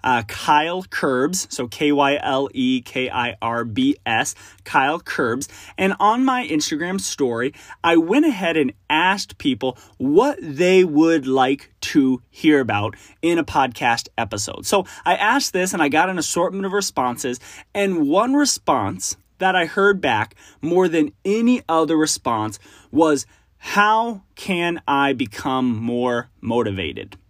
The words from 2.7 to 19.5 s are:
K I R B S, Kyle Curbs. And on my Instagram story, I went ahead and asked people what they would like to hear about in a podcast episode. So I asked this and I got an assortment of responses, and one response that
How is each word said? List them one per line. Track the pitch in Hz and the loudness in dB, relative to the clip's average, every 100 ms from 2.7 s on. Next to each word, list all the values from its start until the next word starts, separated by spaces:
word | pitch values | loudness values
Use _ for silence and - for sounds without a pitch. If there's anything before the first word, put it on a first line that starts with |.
| 127 | 0
K | 120 135 127 | -4 -6 -4
I | - 120 110 | -4 -6 -4
R | 117 117 117 | -4 -4 -4
B | 110 131 147 - | 0 0 0 -2
S, | 113 143 - - - | -2 -2 -6 -20 -20
Kyle | - 151 135 165 | -2 0 0 -2
Curbs. | - - 127 123 143 - - - | -6 -4 -2 -2 -8 -14 -20 -2
And | 190 - | -2 2
on | 202 233 | 2 2
my | 262 247 247 | 0 0 -2
Instagram | 151 147 147 170 196 | -4 -2 -4 -4 -6
story, | 190 - 135 113 127 - - - | -6 -4 -2 -2 -4 -6 -20 -4
I | 165 170 | 2 4
went | 165 247 320 | 4 2 2
ahead | 202 180 160 | 0 -2 0
and | 131 - _ | 0 -4 _
asked | 156 180 202 - - | 0 2 0 -6 -4
people | 151 123 131 127 - _ | -4 -2 -4 -6 -18 _
what | 131 156 208 - | 2 4 4 0
they | 160 139 180 190 185 | -8 0 4 6 4
would | 147 165 165 131 | 4 4 4 2
like | 131 131 139 - _ | 2 2 0 -6 _
to | - 151 131 127 _ | -2 2 2 0 _
hear | - 160 147 | 0 4 4
about | 120 104 104 - - _ | 2 -2 -4 -8 -20 _
in | 170 170 | 0 0
a | |
podcast | - 156 135 117 127 117 - - | 0 0 0 0 0 0 -4 -8
episode. | 110 101 - - - | -6 -6 -8 -8 0
So | 202 185 - - | 0 0 -6 -2
I | 185 | 0
asked | 208 269 - | 2 0 0
this | 185 185 | -2 -2
and | 185 | 0
I | 147 | 2
got | 151 185 | 2 0
an | 180 | -2
assortment | 151 175 175 190 196 | -4 -2 -2 -2 -4
of | |
responses, | 202 196 - 127 120 127 123 - - - 208 | -4 -4 -4 -4 -4 -6 -8 -12 -20 -12 -4
and | 202 175 143 | -2 0 2
one | 175 240 | 2 2
response | 277 285 - - 139 98 92 - - _ _ | 2 0 -2 0 0 0 -6 -10 -10 _ _
that | 185 | 0